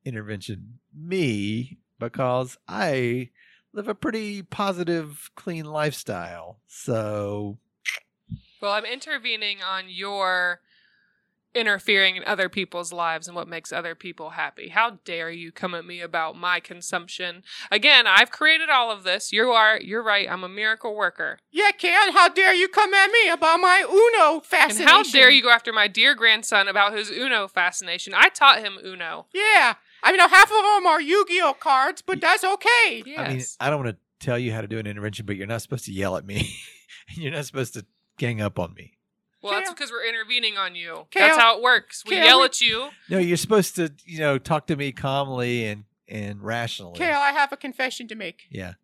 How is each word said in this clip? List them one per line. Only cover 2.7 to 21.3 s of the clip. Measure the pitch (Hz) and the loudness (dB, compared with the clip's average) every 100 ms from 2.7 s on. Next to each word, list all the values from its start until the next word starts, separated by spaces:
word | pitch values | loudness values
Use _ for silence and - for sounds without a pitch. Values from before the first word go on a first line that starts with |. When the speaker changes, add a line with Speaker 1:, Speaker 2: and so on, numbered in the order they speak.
| 190 190 135 123 123 123 _ _ _ _ | -6 -2 -2 -2 -4 -8 _ _ _ _
Speaker 1:
live | 214 208 | -12 -10
a | |
pretty | 208 311 220 214 202 | -8 -6 -6 -8 -12
positive, | 180 - 202 180 170 170 156 147 - | -14 -6 -4 -4 -4 -4 -6 -16 -20
clean | - - 165 | -16 -12 -10
lifestyle. | 151 151 151 - - 98 85 85 82 - _ | -8 -4 -4 -4 -10 -10 -10 -14 -18 -20 _
So. | - - 113 107 107 101 104 104 107 _ _ - - _ _ _ - _ _ | -16 -6 -4 -4 -6 -6 -8 -10 -12 _ _ -12 -12 _ _ _ -16 _ _
Speaker 2:
Well, | 202 | -6
I'm | 208 | -4
intervening | 220 254 311 285 240 220 208 202 | -6 -12 -10 -8 -6 -6 -6 -8
on | 190 190 185 | -8 -8 -10
your | 180 196 202 190 185 180 175 _ _ _ _ _ _ _ _ _ | -12 -8 -4 -2 0 -2 -6 _ _ _ _ _ _ _ _ _
interfering | 240 220 196 - 202 190 185 | -4 -2 -2 0 2 2 0
in | |
other | - 190 185 | -6 -2 -2
people's | 202 180 175 170 | -4 -8 -8 -10
lives | 175 170 160 165 | -6 -6 -6 -10
and | |
what | 175 160 | -12 -12
makes | 165 160 | -14 -10
other | 160 170 | -10 -10
people | 165 185 165 156 | -12 -16 -16 -16
happy. | 165 151 - - | -8 -10 -10 -6
How | 180 233 202 - | -2 -2 -4 -14
dare | 170 165 | -12 -10
you | 170 165 | -12 -16
come | - 185 | -12 -10
at | 175 170 | -10 -12
me | 175 | -14
about | 170 165 160 - | -8 -6 -6 -6
my | 180 175 | -4 -4
consumption? | 170 175 - 180 175 - 180 175 - - - | -6 -16 -8 -8 -8 -10 -10 -10 -18 -18 -2
Again, | 208 269 269 226 | 2 6 6 8
I've | 190 240 | 6 6
created | - 302 320 311 | 2 2 2 2
all | 277 233 | 0 0
of | 208 | -4
this. | 185 190 - | -4 -4 -2
You | 202 247 | 0 2
are, | 226 214 220 | 4 4 2
you're | - 214 | -4 -6
right. | 220 202 196 | 0 0 0
I'm | 180 | -6
a | 185 | -10
miracle | 196 220 220 226 | -6 -4 -4 -6
worker. | 208 190 - 156 | -4 -4 -4 -10